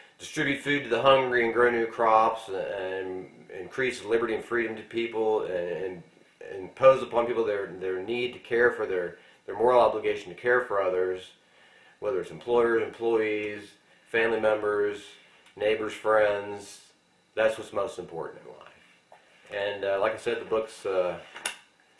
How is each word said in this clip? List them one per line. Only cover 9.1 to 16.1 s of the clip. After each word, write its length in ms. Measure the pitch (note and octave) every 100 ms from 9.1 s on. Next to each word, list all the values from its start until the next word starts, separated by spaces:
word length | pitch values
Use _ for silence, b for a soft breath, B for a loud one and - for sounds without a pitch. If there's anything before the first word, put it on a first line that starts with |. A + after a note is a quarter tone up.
| - B B -
their 100 | G2
moral 240 | A#2+ B2
obligation 520 | A2+ G#2+ G#2 G#2 F2+
to 80 | E2+
care 220 | B2 B2
for 200 | B2 G2+
others, 500 | F#2 F2+ F#2 F#2 - _ b b b b b b
whether 200 | G#2 F#2+
it's 100 | E2+
employers, 520 | D#2+ A#2+ A#2+ A#2 A2+
employees, 840 | G#2 - A#2 A2+ G#2+ G#2+ G#2 G#2 G#2 - b b _
family 300 | A#2 A#2 A2
members, 600 | G#2+ G#2+ G#2 G#2 G#2 G2+ - - b b b -
neighbors, 360 | G#2 A2 G#2+
friends. 880 | - G#2+